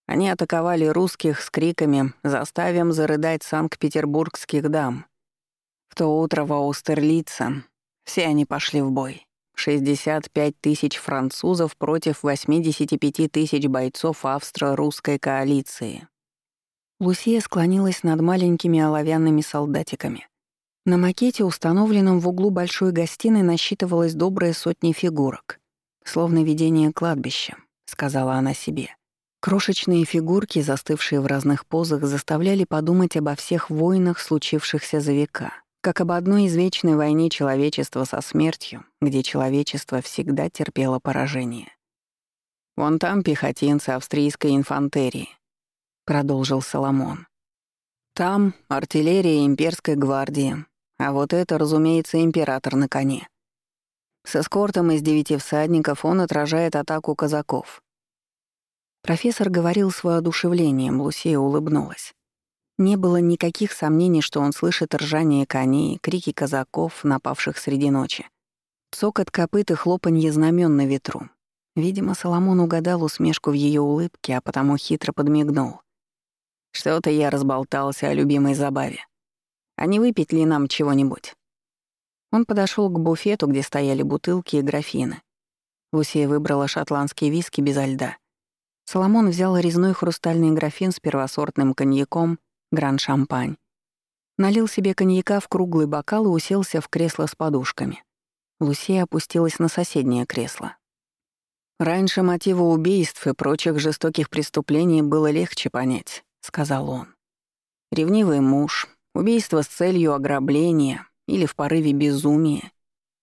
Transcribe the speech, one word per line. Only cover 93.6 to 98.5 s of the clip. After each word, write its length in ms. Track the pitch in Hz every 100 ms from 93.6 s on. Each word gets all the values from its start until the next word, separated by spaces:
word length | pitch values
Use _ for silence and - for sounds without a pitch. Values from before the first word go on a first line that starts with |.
| _ _ _ _ _ _ _ -
Налил 300 | 196 214 220
себе 260 | - 196
коньяка 460 | 190 190 185 - 202
в 80 | -
круглый 400 | 190 180 160 147
бокал 380 | 147 - 214 208
и 20 |
уселся 520 | 165 - 196 185 156
в 80 | -
кресло 380 | - 165 - 156
с 80 |
подушками. 720 | - 160 135 131 - 135 - _ _ _ _ _